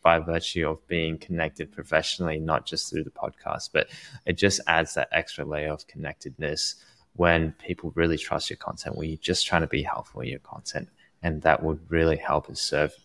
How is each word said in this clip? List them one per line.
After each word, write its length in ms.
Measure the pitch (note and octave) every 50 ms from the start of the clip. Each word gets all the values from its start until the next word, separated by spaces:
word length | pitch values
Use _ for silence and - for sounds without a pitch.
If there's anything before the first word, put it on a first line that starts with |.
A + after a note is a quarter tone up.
| _
by 140 | E2+ E2+ E2
virtue 500 | D#2+ E2+ E2 E2 - - - F2 D#2+ D2+
of 180 | D#2 - _
being 300 | _ F2 E2+ D#2+ D#2+ D#2+
connected 540 | D#2 - - F2 E2 D#2+ D#2 - - D#2+ C#2+
professionally, 640 | - - - - D#2+ D#2+ - - - - F2+ E2 D#2
not 300 | D#2 D#2+ D#2+ D#2 - -
just 240 | - - - - -
through 120 | - D#2+ D#2
the 60 | -
podcast, 640 | - - - - - _ - - - - - - -
but 140 | - - - - - - - - - -
it 60 | - F2+
just 280 | - G2 G2 - - -
adds 260 | - E2+ E2 E2 - -
that 160 | D2+ C2+ -
extra 320 | - E2 D#2 - - - D2
layer 280 | C#2+ D2+ D2+ D2+ D#2
of 160 | D2+ - -
connectedness 880 | - - - D#2 C#2 - - - - C2 - D#2+ D2 D#2 - - - - - - - _ _ _ _ _
when 380 | - F2 E2+ E2+ E2 D#2+ D#2+ -
people 380 | - - - F2 - - D#2+ -
really 240 | E2 E2 E2 D#2+ -
trust 320 | - - D2+ D2+ - -
your 60 | -
content, 380 | - - - - - - - -
when 140 | - D#2 D#2+
you're 80 | D#2+
just 300 | - - - F#2 - -
trying 140 | - F2 E2+
to 60 | E2
be 140 | - - D2
helpful 400 | - - - - - - - -
in 80 | B1 B1
your 80 | - -
content. 480 | - - - - - - - - - - _ _ _ _ _ _ -
And 180 | E2+ D#2 D2+
that 220 | - D#2+ D#2 - D#2+
would 160 | D#2+ D#2 D#2 E2 -
really 280 | E2 E2 E2 D#2+ D2+
help 300 | D2 - - D2 D2+ -
and 80 | - -
serve 380 | - - - D2 C#2+ D2+ D2 - -